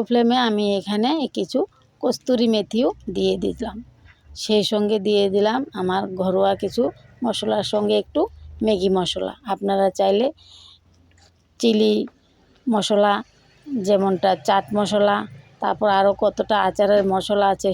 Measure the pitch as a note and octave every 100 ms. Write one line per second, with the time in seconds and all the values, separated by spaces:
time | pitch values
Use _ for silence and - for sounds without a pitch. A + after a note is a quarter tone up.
0 | A3+ A#3+ A#3 B3 A#3+ G#3 G#3 G3 F#3 G#3
1 | A#3+ D#4+ C4 - F#3+ C4 G4+ _ _ _
2 | C#4 - - B3 A#3 G#3+ G3 A3 D4 -
3 | - F#3 F#3+ F#3+ G3 - A3+ G#3 - _
4 | - _ - - - G#3+ G3 G#3 G#3 G#3+
5 | G3 G3+ G3+ G3 G#3 B3 C#4 F#3+ F#3 F#3
6 | G3 F#3 F#3 F#3 G3 G3 G3 A3+ C4+ -
7 | - - A#3+ G3+ G#3+ G#3+ F#3+ G#3 G#3 G#3
8 | - D4 G4+ - - - A3 G3+ F#3+ F#3+
9 | F3 F#3 F#3+ - A3 F#3+ G3 G3 G3 F#3
10 | G3 G3+ C4 - - - - - _ _
11 | _ _ _ _ _ - A#3+ G#3+ G#3+ G#3+
12 | - - _ _ _ _ - G#3+ F#3 G#3
13 | G#3 G3+ - _ _ _ D4+ C4 F#3+ G3+
14 | G3 F#3 G3 F#3 - G3 F#3+ G#3 G3 G#3
15 | G3+ G3+ G#3+ - - _ G3+ F#3+ G#3+ G3
16 | G3 G3 G#3 - G3 G#3+ F#3+ F#3 G3+ G#3
17 | F#3+ F#3+ - G3+ G3 F#3+ G3